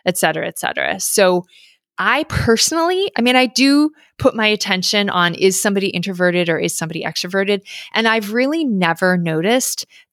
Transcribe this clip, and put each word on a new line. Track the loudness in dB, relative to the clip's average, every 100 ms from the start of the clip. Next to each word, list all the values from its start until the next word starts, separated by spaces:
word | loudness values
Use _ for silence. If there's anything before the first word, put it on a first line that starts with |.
| -4
et | 0
cetera, | 0 -2 -6
et | -6
cetera? | -6 -4 -4 -4
So | -2 2 2 2 -4 _ _ _ _ -4
I | -2 0 -2
personally, | -2 2 2 2 0 0 0 -2 0
I |
mean, | 2 4
I | 2
do | 2 4 4 2 -2 _ -2
put | 0 2
my | 0
attention | 0 0 -2 0 0 0
on, | 2 0
is | 2 2 2
somebody | 0 0 -2
introverted | -2 -4 0 2 2 0
or | 0
is | -2 -4
somebody | -6 -6
extroverted? | -6 -6 -4 -2 0 -2 -6 -16 -6
And | -2 2
I've | 0 0
really | 0 0 0 0
never | 0 0 2 2 2
noticed | 0 0 2 2 0 -6 -12 -18 _